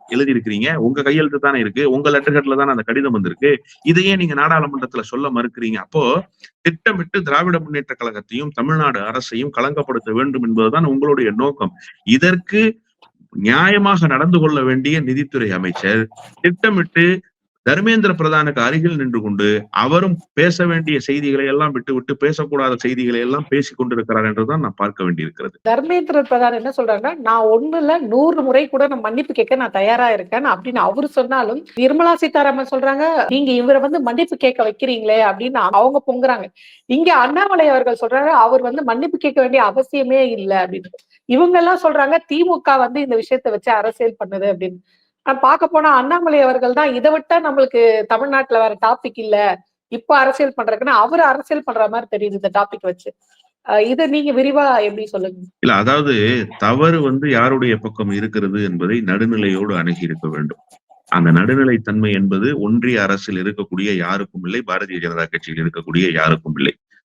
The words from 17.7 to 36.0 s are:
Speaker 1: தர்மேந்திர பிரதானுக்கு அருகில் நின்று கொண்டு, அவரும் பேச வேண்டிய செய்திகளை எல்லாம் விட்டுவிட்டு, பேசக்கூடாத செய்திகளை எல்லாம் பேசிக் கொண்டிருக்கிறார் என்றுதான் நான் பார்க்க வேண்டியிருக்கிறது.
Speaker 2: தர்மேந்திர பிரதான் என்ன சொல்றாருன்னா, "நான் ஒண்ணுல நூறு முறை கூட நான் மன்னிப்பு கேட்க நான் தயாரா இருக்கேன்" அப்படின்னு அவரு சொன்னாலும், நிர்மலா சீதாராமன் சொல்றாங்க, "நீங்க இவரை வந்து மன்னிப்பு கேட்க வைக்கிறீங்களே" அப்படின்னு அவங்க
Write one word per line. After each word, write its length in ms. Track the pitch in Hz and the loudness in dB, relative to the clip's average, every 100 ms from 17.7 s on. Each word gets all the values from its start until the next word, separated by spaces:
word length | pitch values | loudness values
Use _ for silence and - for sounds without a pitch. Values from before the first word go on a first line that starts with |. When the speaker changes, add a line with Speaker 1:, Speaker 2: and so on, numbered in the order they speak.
Speaker 1:
தர்மேந்திர 420 | 160 214 226 202 | 0 2 2 2
பிரதானுக்கு 460 | 165 156 156 151 135 | 0 0 0 0 0
அருகில் 380 | 117 160 170 156 | 0 0 0 -2
நின்று 240 | 131 117 | -2 -4
கொண்டு, 460 | 104 101 104 107 107 | -4 0 0 0 -2
அவரும் 480 | - 123 170 190 170 - | -2 2 2 0 -2 -4
பேச 340 | - 175 175 175 | 0 0 2 0
வேண்டிய 340 | 165 156 143 | -2 -2 -2
செய்திகளை 460 | 131 143 143 135 139 | -2 -2 -2 -2 0
எல்லாம் 240 | 139 151 | 0 -2
விட்டுவிட்டு, 460 | 131 120 131 127 139 | -4 -4 -4 -4 -2
பேசக்கூடாத 500 | 143 151 151 147 131 120 | -2 -2 -4 -2 -2 -2
செய்திகளை 440 | 123 123 123 117 | -4 -2 -2 -2
எல்லாம் 260 | 123 143 151 | -2 -4 -2
பேசிக் 280 | 139 139 - | -2 -2 -6
கொண்டிருக்கிறார் 480 | 123 117 113 110 | -4 -4 -2 -2
என்றுதான் 360 | 110 107 110 160 | -2 -2 -2 -2
நான் 120 | 120 - | -4 -6
பார்க்க 280 | 101 98 | -6 -4
வேண்டியிருக்கிறது. 560 | 92 85 80 - - - 220 | -4 -4 -8 -10 -14 -6 -2
Speaker 2:
தர்மேந்திர 540 | 240 311 359 349 294 269 | -2 0 -2 0 0 0
பிரதான் 240 | 247 240 | 2 0
என்ன 180 | 233 233 269 | -2 -6 -4
சொல்றாருன்னா, 380 | 226 208 254 | -2 -2 -4
"நான் 300 | 330 226 226 | -4 0 2
ஒண்ணுல 540 | 220 226 302 330 294 330 | 4 2 0 -2 0 0
நூறு 440 | 240 240 311 320 | 0 2 2 2
முறை 260 | 262 254 294 | 2 2 2
கூட 180 | 269 277 | 0 0
நான் 140 | 269 | -2
மன்னிப்பு 340 | 220 233 285 | -4 -4 -4
கேட்க 200 | - 226 | -2 0
நான் 160 | 262 233 | 0 -2
தயாரா 400 | 196 202 240 240 | 0 0 2 2
இருக்கேன்" 360 | 208 180 226 277 | 0 -4 -4 -2
அப்படின்னு 300 | 180 254 240 | -2 -4 -2
அவரு 320 | 180 220 285 | -2 -2 -2
சொன்னாலும், 580 | - 247 269 220 262 - - | -2 -2 -2 -2 -6 -8 0
நிர்மலா 380 | 254 294 339 | 2 4 2
சீதாராமன் 540 | 339 320 320 277 262 262 262 | 2 0 2 2 0 -2 -2
சொல்றாங்க, 480 | 269 277 311 320 220 | 0 0 0 0 0
"நீங்க 240 | 262 277 | 0 0
இவரை 280 | 247 240 269 | 2 4 4
வந்து 200 | 277 320 | 2 -2
மன்னிப்பு 360 | 247 240 339 - | -2 -2 -2 0
கேட்க 340 | 254 254 220 | 0 2 -2
வைக்கிறீங்களே" 640 | 214 262 233 214 220 214 | -2 -4 -2 2 4 2
அப்படின்னு 180 | 190 247 | 0 -4
அவங்க 500 | 262 190 202 247 285 | -2 2 4 4 2